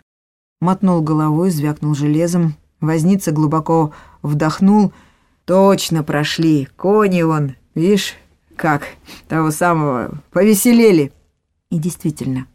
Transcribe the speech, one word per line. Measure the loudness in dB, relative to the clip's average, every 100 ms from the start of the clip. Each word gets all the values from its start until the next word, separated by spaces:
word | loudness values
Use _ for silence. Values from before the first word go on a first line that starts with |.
| _ _ _ _ _ _
мотнул | -4 0 0 0
головой, | 0 0 0 0 0
звякнул | -2 -4 -4 -4
железом. | -2 0 0 0 0 -2 -4 _ _
Возница | -4 0 0 0 0
глубоко | -2 0 -2 0 0 0 -4 -20 _
вдохнул. | -4 -2 -2 2 2 4 2 -4 _ _ _ _
«Точно | 0 2 4 2 0 -4
прошли! | -2 -4 -2 -2 0 0 -2 -6
Кони | 0 2 2 0
вон, | 0 0 -4 -8 _ -2
вишь, | 0 0 -2 -12 _ _ _ -6
как | -2 -2 -6 -20 -20 -20 -6
того | -4 -2
самого, | 0 0 0 0 -2 -6 -12 -6
повеселели!» | 0 2 4 4 4 6 4 0 -6 _ _ _ _ _
И | -6
действительно, | -6 -6 -8 -6 -6 -6 -8